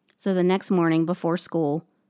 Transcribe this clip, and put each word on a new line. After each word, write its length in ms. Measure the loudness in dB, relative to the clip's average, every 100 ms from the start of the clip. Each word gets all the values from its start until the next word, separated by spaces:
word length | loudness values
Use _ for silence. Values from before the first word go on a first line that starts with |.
| _ -8
So 180 | -2
the 100 | 0
next 280 | 2 0 0
morning 340 | 2 2 2 0
before 300 | -2 -2 -4
school, 480 | -4 -2 -2 -4 -8 _